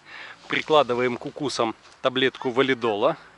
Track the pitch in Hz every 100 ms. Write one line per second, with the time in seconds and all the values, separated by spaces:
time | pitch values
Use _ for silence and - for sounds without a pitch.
0 | - - - - - 131 - 151 123 123
1 | 127 120 147 - 139 - 117 - - -
2 | 131 127 131 - 135 120 131 127 117 101
3 | 127 165 -